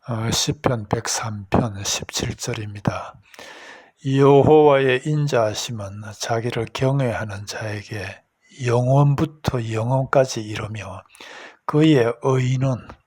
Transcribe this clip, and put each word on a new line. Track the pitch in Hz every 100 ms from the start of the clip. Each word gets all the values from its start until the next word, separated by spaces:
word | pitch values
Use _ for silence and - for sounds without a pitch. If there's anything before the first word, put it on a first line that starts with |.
| -
어, | 117 113
시편 | - - 147 - 120 104
백삼 | 117 - - 113 104 98
편 | - 120 98
십칠 | 101 - - - 123 117
절입니다. | - 117 104 101 - 101 - - _ - - - - - - _ 135
여호와의 | 135 139 143 135 156 151 139 135 127
인자하심은 | 151 151 147 131 107 104 - 117 101 101 107 104
자기를 | - 117 117 120 113
경외하는 | - 131 139 127 110 110 101
자에게 | 104 - 110 104 101 110 95 98 _ _ _ -
영원부터 | 123 120 123 139 143 143 156 - - 127 113
영원까지 | 110 113 131 131 143 131 -
이르며 | 107 104 107 107 95 98 _ _ - - - _ -
그의 | 147 156 147 117 117
의는 | 135 131 127 131 135 123 - -